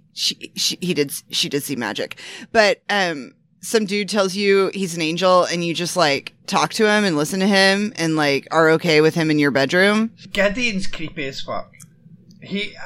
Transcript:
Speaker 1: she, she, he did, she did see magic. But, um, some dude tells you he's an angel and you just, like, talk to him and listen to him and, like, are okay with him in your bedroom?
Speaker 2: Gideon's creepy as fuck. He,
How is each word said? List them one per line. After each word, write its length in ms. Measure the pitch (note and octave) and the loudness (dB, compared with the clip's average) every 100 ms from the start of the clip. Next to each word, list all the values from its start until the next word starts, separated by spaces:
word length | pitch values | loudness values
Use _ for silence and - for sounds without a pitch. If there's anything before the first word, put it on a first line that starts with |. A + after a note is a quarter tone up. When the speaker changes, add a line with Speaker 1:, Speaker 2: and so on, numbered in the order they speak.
| _ | _
Speaker 1:
she, 380 | - - - - - | -6 -6 -6 -10 -6
she, 220 | - - | -6 -4
he 140 | F3 | -2
did, 180 | D3 C#3+ - - | -2 -2 -6 -8
she 180 | - E3 | -6 -4
did 140 | C#3+ | -4
see 120 | C#3+ B2+ | -6 -6
magic. 440 | A2 C3+ G2+ - - - A#3+ | -6 -6 -10 -12 -18 -18 -2
But, 320 | A#3 G3+ - - | 2 2 0 -2
um, 460 | G3+ F3+ D3 A2 - _ _ | -2 -2 -4 -10 -18 _ _
some 240 | - A3 G3+ | -2 -2 0
dude 220 | G#3 F#3+ | -2 -2
tells 260 | G#3 F#3+ F#3+ | 0 0 0
you 340 | G3+ G3 F#3+ G3 | 2 2 2 -2
he's 180 | F#3+ E3+ | -6 -4
an 60 | |
angel 440 | D#3 E3+ F#3 F3+ B2+ | -4 0 4 4 4
and 200 | F3 E3+ | 0 -4
you 80 | |
just, 240 | D#3 F3 F3+ | -4 -4 0
like, 360 | D3+ C#3 - - - | 0 0 -6 -16 -4
talk 260 | F3 D#3 | 0 0
to 120 | - G#3+ | 2 2
him 160 | G#3+ | 2
and 140 | G3+ D3 | 2 0
listen 220 | D3+ F#3+ | -2 0
to 80 | G3 | 2
him 460 | G3 G3 G3 G#3 - | 4 4 4 -2 -4
and, 200 | E3 D#3 | -2 0
like, 320 | D3 C#3 - | 2 0 0
are 180 | D#3+ D#3+ | 2 4
okay 320 | D#3+ F3 D3+ | 4 2 4
with 140 | D#3 E3+ | 4 2
him 160 | D#3 | 0
in 80 | D3+ | 2
your 120 | C#3+ | 2
bedroom? 600 | C3+ C#3 F3+ G3+ G#3+ A3+ - G3 | 2 2 2 2 2 -2 -6 -8
Speaker 2:
Gideon's 540 | G3+ G3+ G3+ A#3+ F#3+ F#3+ | -2 -2 0 -2 0 -2
creepy 400 | - D3+ - C3+ | -2 -8 -8 -8
as 160 | - | -8
fuck. 300 | - G2+ - - - _ - - - - | -8 -8 -10 -18 -20 _ -20 -20 -20 -20
He, 320 | - G3+ G3+ - | -10 -8 -8 -12